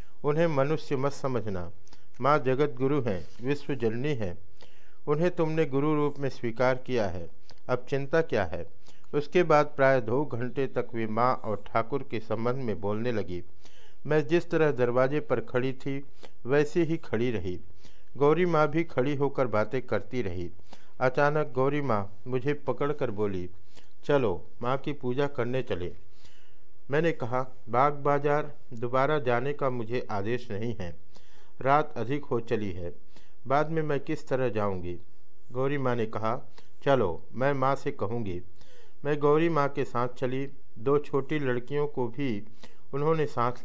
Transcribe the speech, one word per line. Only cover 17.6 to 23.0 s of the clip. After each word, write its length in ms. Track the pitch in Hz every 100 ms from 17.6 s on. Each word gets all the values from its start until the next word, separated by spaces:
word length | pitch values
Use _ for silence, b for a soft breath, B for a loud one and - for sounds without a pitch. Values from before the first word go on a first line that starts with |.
| - - b b b 123
गौरी 300 | 143 160 180
माँ 220 | 156 151
भी 160 | 156
खड़ी 320 | 165 - 135 143
होकर 300 | 143 139 123
बातें 360 | 107 110 131
करती 400 | - 104 104 127
रही। 280 | 101 90 87 - B B B B
अचानक 520 | 127 131 147 151 143
गौरी 280 | 127 135 147
माँ 420 | 139 107 98 - 127
मुझे 280 | 127 131
पकड़कर 560 | 147 - 120 143 147